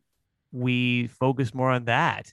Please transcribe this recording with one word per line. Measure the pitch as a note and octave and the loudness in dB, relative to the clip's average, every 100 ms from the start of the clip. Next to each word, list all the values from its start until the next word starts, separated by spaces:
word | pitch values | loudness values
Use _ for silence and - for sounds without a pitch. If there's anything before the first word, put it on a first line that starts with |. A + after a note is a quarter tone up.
| _ _ _ _ _ | _ _ _ _ _
we | B2+ B2 B2 B2 B2 A#2 | -4 0 0 2 0 -2
focus | - C3 C3 B2 | -2 0 0 -2
more | C3 B2+ | -2 0
on | B2+ | 0
that? | A#2 B2 D#3+ G2+ - | 0 2 2 -2 -8